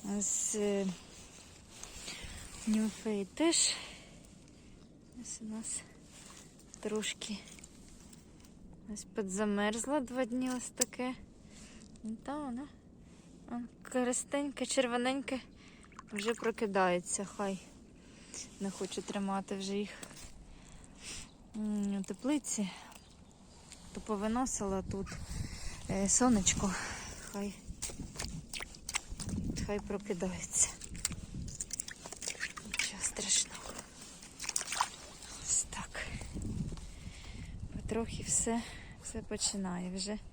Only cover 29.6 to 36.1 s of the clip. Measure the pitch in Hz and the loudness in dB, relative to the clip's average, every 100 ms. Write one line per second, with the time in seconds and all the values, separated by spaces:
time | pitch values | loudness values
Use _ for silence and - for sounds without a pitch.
29.6 | - 202 - 202 202 180 185 175 160 - | 2 0 0 -4 0 0 0 0 0 4
30.6 | - - - - - - - - - - | 4 4 -8 -2 -2 -2 -6 -6 -4 -6
31.6 | - - - - - - - - - - | -6 -6 -8 -10 -10 -6 -6 -4 -6 -6
32.6 | - - - - - - - - - - | -4 0 0 0 0 0 4 6 4 -2
33.6 | - - - - - - - - - - | -6 -8 -10 -14 -14 -12 -14 -6 0 0
34.6 | - - - - - - - - - - | 0 2 2 0 -12 -12 -10 -8 2 2
35.6 | - - - - - | 2 -4 -4 -4 -4